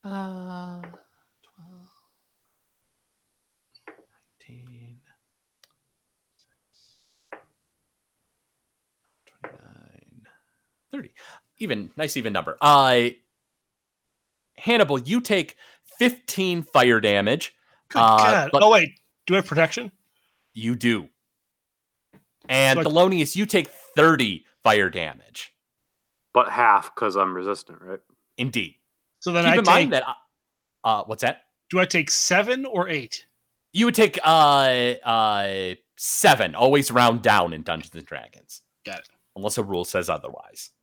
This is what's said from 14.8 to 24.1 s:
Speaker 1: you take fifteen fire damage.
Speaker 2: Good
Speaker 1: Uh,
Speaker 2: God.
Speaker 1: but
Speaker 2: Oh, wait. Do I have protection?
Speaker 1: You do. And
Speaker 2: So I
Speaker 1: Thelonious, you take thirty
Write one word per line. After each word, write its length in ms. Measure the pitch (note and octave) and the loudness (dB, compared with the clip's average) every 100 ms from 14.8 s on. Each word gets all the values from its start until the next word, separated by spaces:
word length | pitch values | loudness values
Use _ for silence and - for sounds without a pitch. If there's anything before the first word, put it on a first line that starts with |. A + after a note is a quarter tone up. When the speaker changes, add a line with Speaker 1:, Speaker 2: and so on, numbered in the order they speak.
| F#3 C#3 | 2 0
Speaker 1:
you 220 | B2 A#3 | -2 -6
take 340 | A#3+ G3+ D#3+ - - _ _ - | -2 -4 -4 -14 -20 _ _ -2
fifteen 640 | B3 B3 - - F#3+ F3 | -2 -2 -12 -6 -4 -4
fire 360 | D#3+ C#3+ B2 A2+ | 0 2 4 4
damage. 540 | G#2 G2+ G2+ C#3+ - _ _ _ _ | 2 0 0 -2 -6 _ _ _ _
Speaker 2:
Good 100 | - | 2
Speaker 1:
Uh, 180 | A2+ A2 | 6 6
Speaker 2:
God. 320 | G#2+ C#3 C#3+ | 6 4 2
Speaker 1:
but 120 | - | 4
Speaker 2:
Oh, 80 | G#3+ | 6
wait. 180 | A3 D#3 - _ _ - | 4 2 -6 _ _ -2
Do 80 | F#3 | -2
I 20 | |
have 80 | F#3 | -2
protection? 460 | D3+ D#3+ - A#3+ _ _ _ _ _ _ - | -2 -2 -2 -12 _ _ _ _ _ _ -10
Speaker 1:
You 200 | A2+ A#2+ | -6 -2
do. 320 | A#2 A2+ D2+ _ _ _ _ _ _ _ _ _ _ _ _ _ _ | -2 -2 -6 _ _ _ _ _ _ _ _ _ _ _ _ _ _
And 280 | C3 C3+ C3+ | 0 2 2
Speaker 2:
So 40 | |
I 20 | D#3+ | 0
Speaker 1:
Thelonious, 440 | D#3 F#3 F#3+ C#3+ F3+ | 2 2 2 -2 -4
you 100 | G#3+ | -2
take 240 | G3+ C#3+ - - - | -2 -4 -12 -6 4
thirty 500 | D#3+ | 4